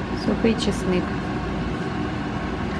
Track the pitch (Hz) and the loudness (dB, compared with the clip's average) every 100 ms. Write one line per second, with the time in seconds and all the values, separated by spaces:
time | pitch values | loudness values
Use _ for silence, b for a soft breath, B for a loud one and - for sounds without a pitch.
0 | - - 226 202 226 220 - 190 185 180 | -2 0 0 4 4 4 2 0 2 2
1 | - - - - - - - - - - | 2 -2 -2 -2 -2 -2 -2 -2 -2 -2
2 | - - - - - - - - | -2 -2 -2 -2 -2 -2 -2 -2